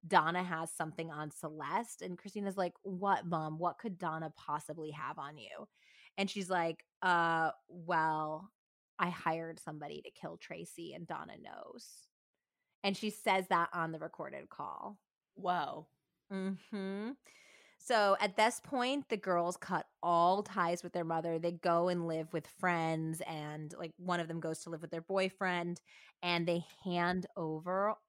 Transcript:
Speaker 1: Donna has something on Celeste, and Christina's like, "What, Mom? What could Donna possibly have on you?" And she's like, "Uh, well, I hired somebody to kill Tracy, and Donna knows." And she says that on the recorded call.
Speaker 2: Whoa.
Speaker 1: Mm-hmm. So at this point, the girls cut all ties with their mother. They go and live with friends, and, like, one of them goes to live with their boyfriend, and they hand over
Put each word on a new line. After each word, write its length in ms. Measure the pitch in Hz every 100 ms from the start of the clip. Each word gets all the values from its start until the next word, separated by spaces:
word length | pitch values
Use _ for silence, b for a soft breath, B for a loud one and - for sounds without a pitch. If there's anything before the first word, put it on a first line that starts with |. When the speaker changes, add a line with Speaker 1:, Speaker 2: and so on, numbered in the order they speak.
| 165
Speaker 1:
Donna 360 | 180 156 175
has 280 | 180 165 165
something 400 | - 160 151 165
on 200 | 151 151
Celeste, 680 | - 156 156 143 185 233 -
and 160 | 185 175
Christina's 400 | 202 208 202 190
like, 160 | 180 -
"What, 420 | - 180 202 185 170
Mom? 320 | 165 156 160
What 200 | 175 -
could 180 | 233 180
Donna 340 | 170 160 160 -
possibly 560 | - 147 - 185 156
have 280 | 151 139 151
on 180 | 143 151
you?" 300 | 101 - - B B B B -
And 120 | 196
she's 200 | 208 180
like, 360 | 185 165 165 - _
"Uh, 500 | 185 175 165 165 160 - _
well, 800 | 180 165 170 160 156 156 156 190 _ _ _ _ -
I 100 | 175
hired 500 | 175 - 165 165 170
somebody 420 | - 151 151 151
to 80 | -
kill 260 | - 165 165
Tracy, 560 | - 165 170 - 170
and 140 | - 170
Donna 300 | 165 - -
knows." 680 | - - - 247 - - - _ _ _ _ _ _ _
And 140 | 202 196
she 120 | 214
says 360 | 208 - 190 185
that 200 | 175 170
on 180 | 175 165
the 60 | 160
recorded 500 | 160 - 147 139 -
call. 500 | - 151 - - 208 _ _ _ -
Speaker 2:
Whoa. 520 | 180 180 143 160 160 _ _ _ _
Speaker 1:
Mm-hmm. 800 | 196 190 196 - 208 190 196 220 277 B B B B B B
So 360 | - 233 202 196
at 160 | 202 190
this 240 | 220 -
point, 480 | - 269 247 285 -
the 80 | 214
girls 400 | - 175 170 175
cut 300 | - 175 - _
all 400 | 170 170 175 190
ties 400 | 208 202 175 175
with 100 | 175
their 100 | 175
mother. 340 | 165 165 165 165
They 140 | 170
go 380 | 175 180 170 175
and 180 | 175 170
live 240 | 160 160
with 160 | 165 147
friends, 720 | - 185 170 160 160 160 160 -
and, 460 | 160 151 151 151 -
like, 140 | 165 -
one 240 | 180 175
of 80 | 165
them 100 | 165
goes 200 | 160 160
to 80 | -
live 120 | 165
with 100 | 160
their 100 | 170
boyfriend, 800 | 165 190 190 - 190 180 175 175 B B B B
and 260 | 175 170 170
they 180 | 170 165 - 190
hand 400 | 175 175 180 175 -
over 600 | 160 156 175 185 208 220